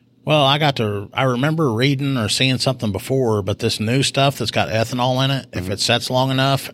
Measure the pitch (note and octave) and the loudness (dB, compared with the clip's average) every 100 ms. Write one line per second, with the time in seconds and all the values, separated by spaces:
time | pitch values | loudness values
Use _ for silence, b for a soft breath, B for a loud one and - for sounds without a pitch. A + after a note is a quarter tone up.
0 | b _ - D3+ C3+ D3 D3+ C#3 G#2+ G#2 | b _ 0 2 4 4 2 2 -2 -2
1 | G2+ - C3 B2 D3 D#3+ D3 A2 C3+ C3+ | -6 -2 0 0 0 0 0 2 2 0
2 | C#3 C3 G#2+ - C3 B2+ - B2+ A2 F2+ | 0 0 0 0 0 0 -2 -2 -2 -2
3 | - C3+ B2 G#2+ G2+ G2 A2+ - A2 C3 | -2 0 2 0 0 -2 -2 -2 0 0
4 | C3 - C#3 C#3 A#2 B2 D#2+ A2 A2+ B2 | 0 2 0 0 -4 -2 0 0 -2 0
5 | B2 B2+ C3+ C3+ - E2+ F2+ G2+ - A#2 | 0 0 0 -2 -6 -10 -6 -4 0 0
6 | - B2+ C3+ C3 C3+ C3+ - | 0 0 0 2 2 0 -2